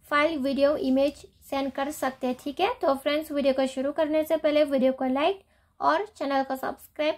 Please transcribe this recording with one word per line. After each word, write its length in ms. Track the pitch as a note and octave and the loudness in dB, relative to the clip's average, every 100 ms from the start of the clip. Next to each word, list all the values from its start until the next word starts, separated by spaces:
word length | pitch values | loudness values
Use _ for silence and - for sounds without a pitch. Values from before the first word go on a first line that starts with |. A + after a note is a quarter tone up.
| - | -2
फाइल, 260 | D4 D4+ D#4 | 0 0 0
वीडियो, 360 | C4+ C4+ C#4 D4+ | -2 2 2 2
इमेज 460 | C4 C4 C#4+ D4 - _ | 2 2 2 -2 -20 _
सेंड 280 | - C#4 C#4 | -6 -4 -4
कर 180 | C4+ C#4 | -4 -6
सकते 360 | D4+ C4+ B3+ B3+ | -4 -6 -4 -6
हैं, 80 | B3 | -4
ठीक 200 | C#4+ C4+ | -8 -2
है। 80 | G4 B4 | -2 0
तो 120 | D#4+ | 0
फ्रेंड्स, 360 | C4 D4 D4+ D#4 | 0 0 -2 -2
वीडियो 220 | C#4+ C4+ | 0 0
को 120 | C4 C4 | 2 -2
शुरू 240 | C4 C#4 | -2 -4
करने 300 | D4 D4+ D#4 | -2 0 0
से 120 | D#4 D#4+ | 0 0
पहले 260 | D#4 D4 | 2 2
वीडियो 280 | D4+ C4+ C4 | 2 4 2
को 120 | C4 C4 | 2 -2
लाइक 340 | C4 D#4+ G4 _ _ _ _ | 2 0 0 _ _ _ _
और 240 | C#4 D#4 G#4+ | 2 2 -2
चैनल 340 | - C#4 C4+ | -6 -2 0
को 140 | C4+ C4 | 0 -4
सब्सक्राइब 600 | C4+ - - - G3+ | -6 -8 -16 -4 -2